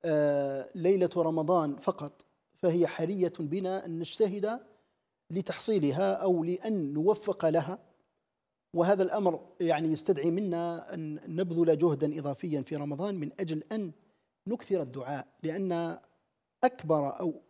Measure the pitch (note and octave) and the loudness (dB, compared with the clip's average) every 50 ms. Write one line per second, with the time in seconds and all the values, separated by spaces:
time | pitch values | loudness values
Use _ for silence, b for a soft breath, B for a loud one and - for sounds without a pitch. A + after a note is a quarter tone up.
0 | - E3+ D#3 D3+ D3 D3 C#3+ C#3+ C#3 C#3 C3+ C3+ - - - F#3 E3 F3+ G3 F#3+ | 0 2 2 4 4 4 4 2 0 0 -4 -6 -8 -10 -8 0 2 4 4 6
1 | F3+ E3+ - F3+ D#3+ D#3+ D#3+ D#3+ D#3 D3+ F#3 F3 D#3 D3 C#3 - - - F3+ - | 4 2 2 2 0 2 2 0 2 4 4 4 4 0 -4 -2 -4 -4 -4 -4
2 | D3+ C#3+ _ _ - _ _ _ _ _ _ _ - F3+ E3 F3 E3+ D3 - - | -8 -12 _ _ -20 _ _ _ _ _ _ _ 0 0 4 4 2 0 0 -2
3 | E3+ E3 G3+ F#3+ F3+ E3+ F3 - E3 C#3+ D#3 G3 F#3+ F#3 F#3 F#3+ - E3+ E3 E3 | -4 -2 0 0 -2 -2 -2 -6 -6 -4 -4 -2 -2 -2 -4 -4 -6 -6 -8 -6
4 | E3+ - - - A3 G3 F#3 G#3 F#3+ G#3 A3+ C4 - - - _ _ _ _ _ | -8 -8 0 2 2 2 2 -2 -4 -4 -4 -6 -10 -18 -20 _ _ _ _ _
5 | _ _ _ _ _ _ D#3+ F#3 F#3+ - - - - - A3 F#3+ D3+ C#3+ C3+ D#3 | _ _ _ _ _ _ -4 -4 -4 -4 -6 -6 0 2 2 4 4 2 2 2
6 | G3 G3 F#3+ - - G3 F3+ E3 D#3+ E3+ F3+ F#3 - A3 A3 G3 D#3 C#3 C#3+ D3+ | 2 2 2 2 2 2 2 4 2 0 -2 -2 -2 -2 -2 0 -2 -2 -2 2
7 | D#3 G3 G#3+ G#3+ - G#3 F3+ - - D#3+ D#3 E3+ D#3+ D#3+ F#3 - _ _ _ _ | 4 4 2 2 0 -4 -2 2 2 2 2 2 0 0 -8 -10 _ _ _ _
8 | _ _ _ _ _ _ _ _ _ _ _ _ _ _ - E3+ E3+ F3+ G#3 F#3+ | _ _ _ _ _ _ _ _ _ _ _ _ _ _ 0 2 4 4 4 4
9 | F#3+ F3+ - G#3+ G3+ F#3 D#3+ D3+ - - - _ F3+ E3 D#3+ D3+ E3 D#3+ D#3 D3+ | 2 0 2 2 2 2 0 0 -8 -16 -6 _ 0 2 2 2 2 0 -2 0
10 | - - F#3 C#3+ C#3+ E3+ E3 F#3+ G#3 F#3+ E3+ E3+ E3+ E3+ E3+ E3 - - F#3+ E3+ | 0 0 0 2 2 0 0 0 -2 -2 -2 -2 -2 -4 -6 -8 -10 -10 -10 -8
11 | D#3+ D3+ D3+ D3+ - - D#3+ E3+ F#3+ F3 E3 E3+ E3+ E3 D#3 D3 E3+ F3 D3 C3+ | -8 -8 -8 -10 -10 -8 -4 -4 -2 -2 2 2 4 4 6 6 6 4 4 2
12 | D3+ D3 D3+ D#3+ C#3 C#3+ C#3 - - E3+ D3+ C#3 C3 - D#3 D3 C#3+ D3 D3 C#3 | 0 -2 -2 -2 -4 -6 -6 -4 -4 -4 -2 -2 -2 -4 -6 -6 -6 -6 -6 -4
13 | F#3 G#3 G3+ F3+ D3+ C#3+ - - G3 D#3+ D#3+ D3+ - _ G#3+ A3 G3+ E3+ D3+ _ | -4 -4 -4 -4 -6 -8 -6 -6 -4 -4 -4 -6 -6 _ -6 -6 -6 -6 -10 _
14 | _ _ _ _ _ _ _ _ _ F#3+ A#3 A#3 - - G3 F3+ D3 B2+ B2 C#3 | _ _ _ _ _ _ _ _ _ -6 -6 -6 -2 -2 0 0 0 -4 -8 -10
15 | B2 C3 C#3+ C3 - _ _ _ - D#3 D#3 G3 G3 F#3 F3 E3+ E3+ E3 E3 - | -8 -6 -6 -8 -8 _ _ _ -6 -6 -4 -2 -2 -2 -2 -2 -2 -4 -6 -10
16 | _ _ _ _ _ _ _ _ _ _ _ _ - B3+ B3+ - - D3+ D#3+ D3+ | _ _ _ _ _ _ _ _ _ _ _ _ 2 2 2 0 0 0 2 2
17 | C#3+ C#3 - - F3+ E3+ D3 - _ | 2 -2 -4 -2 -4 -4 -4 -6 _